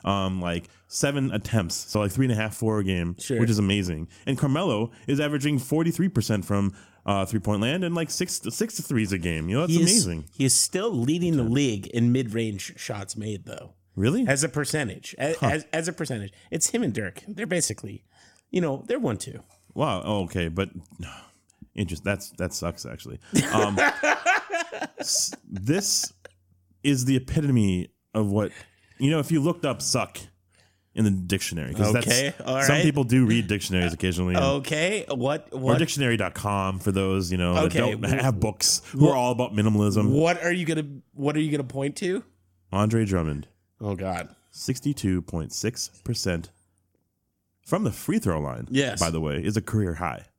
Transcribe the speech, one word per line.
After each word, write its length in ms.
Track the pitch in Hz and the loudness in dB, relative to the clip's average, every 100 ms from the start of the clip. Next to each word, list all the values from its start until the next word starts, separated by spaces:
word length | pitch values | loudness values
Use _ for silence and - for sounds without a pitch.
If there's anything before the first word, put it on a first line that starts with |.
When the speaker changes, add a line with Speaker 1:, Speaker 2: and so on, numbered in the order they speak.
Speaker 1:
um, 380 | 92 98 95 92 | -2 0 0 -2
like, 260 | 87 85 87 _ - | -2 -4 -6 _ -12
seven 440 | - 143 143 135 | -2 0 0 0
attempts, 440 | 104 - 113 85 - | -2 0 0 0 -4
so, 260 | - 107 | -4 0
like, 100 | 104 | 0
three 140 | 131 131 | 2 0
and 80 | |
a 20 | 107 | 2
half, 180 | 110 - | -2 -2
four 240 | 110 107 | -2 0
a 40 | |
game, 320 | 98 92 85 90 | 0 0 0 -4
Speaker 2:
Sure. 200 | - 120 | -4 2
Speaker 1:
which 100 | 117 | 4
is 100 | 104 | 4
amazing. 500 | 98 104 90 78 82 - - | 4 4 2 -4 -8 -10 -4
And 120 | 127 | 0
Carmelo 540 | 147 147 185 107 120 - - | 0 0 0 0 -2 -6 -4
is 140 | 143 | -2
averaging 360 | 147 147 147 143 | 0 0 0 0
forty-three 520 | - 156 165 165 185 | 0 0 0 2 0
percent 340 | 123 - 107 | 2 2 0
from, 300 | 87 101 98 - - _ - | 0 0 0 -2 -14 _ -2
uh, 200 | 98 92 | 0 0
three-point 360 | 110 104 104 | -2 0 0
land 240 | 113 175 175 | 0 0 -2
and, 100 | 170 | -2
like, 160 | 165 | -2
six, 300 | - 185 - - | -4 -4 -4 -6
six 280 | - 226 - | -4 -4 -6
threes 320 | - 127 104 | -2 0 0
a 40 | 95 | 0
game. 300 | 85 80 80 | 0 -2 0
You 80 | 117 | 0
know, 60 | |
that's 120 | 170 | 2
Speaker 2:
He 100 | 165 | 4
is, 220 | 175 220 104 | 6 4 2
Speaker 1:
amazing. 200 | 82 76 | -2 -6
Speaker 2:
he 100 | - | -2
is 100 | 135 | 0
still 380 | - - 185 226 | 2 0 -2 -2
leading 460 | 147 120 170 175 151 | 0 0 0 2 2
the 60 | |
league 440 | 113 127 139 104 95 | 2 2 0 -2 -4
in 240 | 120 120 | 2 4
mid-range 640 | 127 120 113 113 98 - - | 4 0 -2 -4 -6 -10 -12
shots 380 | - 104 98 110 | -10 -8 -8 -10
made, 300 | 107 101 - | -8 -8 -10
though. 280 | - - _ _ - | -16 -16 _ _ 0
Speaker 1:
Really? 320 | 107 208 240 | 2 2 2
Speaker 2:
As 160 | 139 | 2
a 60 | 151 | 0
percentage. 680 | 147 139 151 123 90 - - | -2 -2 -2 -4 -6 -12 -4
A-, 160 | 143 165 | -4 0
Speaker 1:
Huh. 80 | 131 | 0
Speaker 2:
as, 180 | 156 147 | 0 -2
as 160 | 160 165 | -4 -2
a 60 | |
percentage. 400 | 170 160 117 98 - - | -4 -6 -6 -8 -12 -8
It's 200 | 165 - | -2 -2
him 120 | 233 | 0
and 100 | 190 | 0
Dirk. 300 | 104 98 - - | -2 -6 -8 -12
They're 220 | 190 208 | -8 -4
basically, 560 | 180 - 107 107 101 _ _ - _ _ | -2 -2 -4 -10 -14 _ _ -20 _ _
you 80 | 185 | -2
know, 240 | 165 135 - | -2 -2 -4
they're 140 | 269 | -2
one 160 | 202 104 | -2 -2
two. 220 | - 113 - _ _ | -6 -14 -18 _ _
Speaker 1:
Wow. 280 | - 147 92 | -4 -2 -2
Oh, 200 | 92 104 87 | 0 -2 0
okay. 240 | 95 85 | -2 -2
But 220 | 82 95 92 - - | -2 -4 -6 -18 -14
<sighs> 100 | 90 - - _ _ - - | -14 -16 -20 _ _ -20 -12
it 120 | - 92 | -6 -6
just, 180 | 80 | -4
that's, 280 | 98 98 - | -4 -4 -6
that 220 | - 90 | -6 -6
sucks, 320 | - 85 - 58 | -4 -6 -6 -10
actually. 340 | 60 - - - - - | -14 -14 -16 -4 -2 2
Um, 260 | - - - | 2 2 2
Speaker 2:
<laughs> 1200 | 285 - 302 - 339 403 - 349 330 - - - | 2 2 0 0 2 0 0 -6 -6 -8 -10 -8
Speaker 1:
s-, 340 | - - - - - | -2 -2 -2 -6 -12
this 640 | 95 101 180 196 - - - - _ _ _ _ _ | -6 0 0 2 0 -2 -8 -20 _ _ _ _ _
is 220 | 143 135 123 | 2 2 4
the 100 | 131 | 2
epitome 720 | 127 165 143 123 98 90 - _ _ | 2 0 4 4 4 2 -2 _ _
of 180 | 110 104 | -2 0
what, 200 | 101 101 - - _ _ - | 2 0 -4 -20 _ _ 0
you 120 | 135 | 2
know, 100 | 160 | 2
if 120 | 131 | 2
you 100 | 160 | 2
looked 240 | 151 170 147 | 2 0 -2
up 160 | 113 | -2
suck 360 | - 123 95 - - _ _ _ _ _ _ - | 0 0 -2 -8 -18 _ _ _ _ _ _ 0
in 100 | 107 | 2
the 60 | |
dictionary, 600 | 95 90 95 - 85 67 | 2 0 -2 -2 -6 -4
'cause 220 | 110 104 120 | 0 2 2
Speaker 2:
Okay, 380 | - 120 139 - | 2 2 0 -4
Speaker 1:
that's, 40 | - | -4
Speaker 2:
all 120 | 131 | 2
Speaker 1:
some 120 | 139 147 | 4 4
Speaker 2:
right. 80 | |
Speaker 1:
people 200 | 160 143 | 4 4
do 220 | 123 127 117 | 4 6 6
read 220 | 117 98 | 4 2
dictionaries 460 | 104 - 92 87 | -2 0 2 2
occasionally. 420 | 80 92 85 90 90 | 2 0 2 2 2
And 80 | |
Speaker 2:
Okay, 600 | 135 143 127 151 175 208 - | 2 0 -2 0 0 0 -4
what, 400 | 131 131 156 - | -2 -2 -2 -6
Speaker 1:
or 80 | 135 | -4
Speaker 2:
what? 200 | 131 127 | 2 4
Speaker 1:
dictionary 380 | 165 139 127 117 | 2 2 2 2
dot 160 | 92 | 0
com 460 | - 104 101 95 95 | -2 -2 0 0 -2
for 120 | 107 | 0
those, 400 | 98 95 95 87 | 2 2 2 0
you 60 | 92 | 0
know, 200 | 87 87 165 | 2 4 2
Speaker 2:
Okay, 140 | 160 | 0
Speaker 1:
that 220 | 120 104 | -2 -2
don't 180 | 101 - | 0 2
Speaker 2:
wh- 40 | |
Speaker 1:
have 160 | 131 101 | 2 0
books 420 | 110 - - - - | -2 0 0 0 -2
who 160 | 135 151 | 4 6
Speaker 2:
wh- 40 | |
Speaker 1:
are 40 | 135 | 6
all 160 | 123 | 2
about 220 | 120 123 | 0 -2
minimalism. 560 | 104 107 107 104 101 127 | 2 2 4 4 4 4
Speaker 2:
What 340 | 139 165 175 | 4 2 2
are 80 | 170 | 0
you 140 | 180 165 | 0 0
gonna, 220 | 156 147 139 - | -2 -4 -10 -16
what 220 | - 139 151 | -4 -2 0
are 40 | |
you 100 | 156 | 0
gonna 120 | 143 | 0
point 320 | 127 131 139 147 | -4 -4 -4 -4
to? 260 | 180 - - _ _ _ - | -4 -4 -8 _ _ _ -4
Speaker 1:
Andre 320 | 95 107 113 107 | 0 4 4 2
Drummond. 420 | 92 80 73 - _ _ - | 2 0 -2 -8 _ _ -10
Speaker 2:
Oh, 160 | 104 95 | -6 -4
God. 400 | 95 87 80 - _ | -4 -4 -6 -14 _
Speaker 1:
Sixty-two 680 | - - 127 147 139 98 92 | -10 -6 -4 -2 -2 0 0
point 320 | 80 85 76 | -2 -6 -6
six 360 | - 107 123 - - | -4 -4 -4 -8 -10
percent 460 | - 117 95 85 85 _ _ _ _ _ _ _ _ _ _ _ | -6 -4 -2 -2 -4 _ _ _ _ _ _ _ _ _ _ _
from 200 | - 180 | -4 0
the 80 | 190 | 0
free 280 | - - 214 | -4 -2 0
throw 200 | 107 80 | 0 0
line, 260 | 71 60 62 | -2 -6 -4
Speaker 2:
Yes. 280 | 131 135 95 | 0 0 0
Speaker 1:
by 120 | 85 | 0
the 100 | 80 | 0
way, 200 | 78 71 | -2 -2
is 120 | 82 107 | -2 -2
a 60 | |
career 340 | - 107 95 80 | 0 0 0 -2
high. 300 | 87 58 - | -4 -6 -14